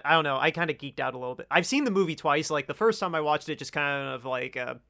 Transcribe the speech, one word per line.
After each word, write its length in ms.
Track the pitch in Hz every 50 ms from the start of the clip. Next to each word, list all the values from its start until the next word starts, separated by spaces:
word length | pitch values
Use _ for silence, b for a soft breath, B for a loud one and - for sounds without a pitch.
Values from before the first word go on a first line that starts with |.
| -
I 80 | 143 165
don't 100 | 160 151
know. 160 | 143 135 131
I 140 | 139 160 156
kinda 200 | 170 170 156 139
geeked 260 | - 143 139 - -
out 140 | 131 131 127
a 40 | 127
little 160 | 127 123 127
bit. 140 | - - -
I've 160 | 147 175 180
seen 160 | - 262 285 294
the 80 | 240
movie 240 | 190 196 190 165 156
twice. 340 | - - 151 143 156 151 -
Like, 200 | 156 147 139 -
the 60 | 143
first 260 | - 214 226 220 -
time 160 | 202 180 170
I 60 | 160 151
watched 260 | 151 151 147 - -
it, 100 | 147 -
just 140 | 135 - -
kind 420 | 151 147 143 143 139 139 135 131
of, 100 | 123 120
like, 320 | 131 127 127 127 127 -
uh, 200 | 127 123 127 131 135 _